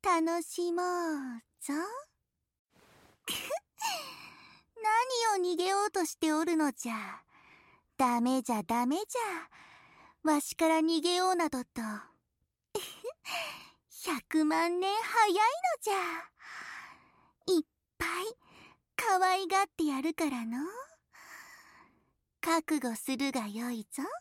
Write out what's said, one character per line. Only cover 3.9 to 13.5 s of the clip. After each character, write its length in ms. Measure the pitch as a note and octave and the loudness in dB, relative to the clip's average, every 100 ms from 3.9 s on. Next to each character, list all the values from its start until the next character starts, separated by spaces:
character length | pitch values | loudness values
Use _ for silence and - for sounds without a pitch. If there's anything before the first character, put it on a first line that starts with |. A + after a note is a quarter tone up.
| F5 D5 - - - - - _ - | -4 -8 -16 -20 -20 -20 -20 _ -4
何 440 | G#4+ A4 B4+ B4 A4+ G4+ | 2 2 2 2 2 2
を 40 | F4+ | 2
逃 40 | E4 | 2
げ 100 | F4+ | 2
よ 180 | G4 G#4 | 2 2
う 40 | |
と 140 | G4 | 0
し 120 | D#4+ - | -2 0
て 140 | D#4+ | 0
お 120 | D4+ | 2
る 120 | E4 E4 | 2 2
の 140 | D4 | 2
じ 220 | - A#3+ | 0 -6
ゃ。 320 | A3 G3+ - _ - - - _ _ _ - | -6 -8 -14 _ -20 -20 -20 _ _ _ 2
ダ 240 | B3+ A#3+ | 4 4
メ 220 | A#3+ C4 | 4 2
じ 100 | A#3 | 2
ゃ、 100 | A3 | -2
ダ 240 | F3+ A#3 B3 | 0 0 2
メ 120 | E4 | 0
じ 200 | G#4+ B4 | -2 -4
ゃ。 320 | A4 E4+ - - - - - - - _ D#4 | -4 -6 -10 -20 -20 -20 -20 -20 -20 _ 2
わ 100 | D4 | 2
し 160 | - - | 0 0
か 120 | D#4+ | 2
ら 120 | D#4+ | 4
逃 200 | D#4+ E4 | 4 2
げ 160 | E4 F4 | 2 2
よ 140 | F#4 | 2
う 40 | |
な 140 | F4+ D#4+ | 2 0
ど 160 | B3+ | -2
と。 180 | B3 - A3 G#3 - _ _ _ _ _ _ | -8 -8 -8 -10 -14 _ _ _ _ _ _
<laughs> 1300 | G#4 - - A#4 - - F5 D#5 | -10 -8 -12 -12 -12 -8 -8 -8